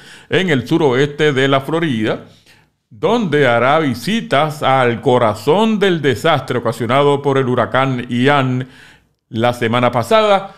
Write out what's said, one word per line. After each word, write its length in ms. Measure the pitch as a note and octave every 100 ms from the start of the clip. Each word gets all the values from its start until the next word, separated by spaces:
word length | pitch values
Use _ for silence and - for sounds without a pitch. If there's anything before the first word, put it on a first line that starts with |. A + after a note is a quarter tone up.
| - - -
en 220 | C#3+ F#3
el 160 | C#3 A#2
suroeste 640 | D#3+ D#3 B2 D3 D3 D3+
de 140 | C3 C3+
la 140 | C3+
Florida, 640 | C3+ D#3 E3 A#2 A2 E3 - - _ _ _ _ _
donde 580 | G#2+ D3+ A#3+ G3+ D3 C3+
hará 340 | A#2 B2 D#3
visitas 840 | D#3 A2+ - A3+ A3+ C#3 D#3 D3
al 380 | - C3+ B2 A#2
corazón 800 | C#3 B2 A#2 G#2 - F3 A3+ G#3+
del 220 | G3 E3+
desastre 580 | C#3 A#2+ D#3+ D3+ - B2+
ocasionado 640 | A2+ A2+ A#2 C3 C#3+ C#3+
por 160 | C#3 C3
el 120 | B2+
huracán 580 | B2 A2 B2+ C3+ B2 -
Ian 600 | A#2+ C3 D3 C3 B2+ B2+ - - - _ _ _
la 240 | A2+ A#2+
semana 400 | A#2+ A#2 B2 B2
pasada, 640 | B2 A#2 A3 G#3+ G3 G3